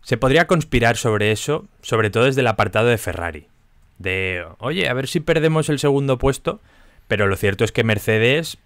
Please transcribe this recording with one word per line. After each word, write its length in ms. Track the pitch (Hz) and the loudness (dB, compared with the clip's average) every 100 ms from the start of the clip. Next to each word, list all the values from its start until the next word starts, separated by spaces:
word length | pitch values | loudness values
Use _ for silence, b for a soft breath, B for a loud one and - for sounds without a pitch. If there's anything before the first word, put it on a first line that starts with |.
Se 160 | - 120 | -4 -2
podría 300 | 131 151 170 | 2 2 2
conspirar 500 | 175 - 127 117 113 | 0 0 2 2 0
sobre 340 | 120 107 104 | 0 0 0
eso, 340 | 107 - 156 - _ | 0 -2 -6 -6 _
sobre 280 | - 113 107 | -4 0 0
todo 160 | 113 131 | 2 2
desde 160 | 135 | 2
el 60 | 123 | 0
apartado 400 | 107 98 107 120 | 0 0 2 2
de 100 | 113 | 0
Ferrari. 500 | - 85 85 78 _ _ _ _ _ _ | -2 -6 -8 -10 _ _ _ _ _ _
De, 480 | 92 95 92 90 82 - | -6 -4 -4 -6 -10 -10
oye, 280 | 120 175 165 | -6 -2 -2
a 40 | |
ver 140 | 127 135 | -2 -4
si 120 | 170 | -4
perdemos 500 | 151 160 156 156 156 | 0 2 2 2 0
el 100 | 147 | 0
segundo 380 | 147 139 139 127 | 2 2 0 0
puesto, 440 | 135 135 - 196 b b b b _ | 0 -2 -6 -8 b b b b _
pero 200 | 104 101 | 0 0
lo 80 | 95 | 2
cierto 280 | 101 95 | -2 0
es 80 | 113 | -2
que 120 | - | 0
Mercedes 760 | 113 107 - 110 117 147 160 - | 0 0 0 2 4 2 -2 -12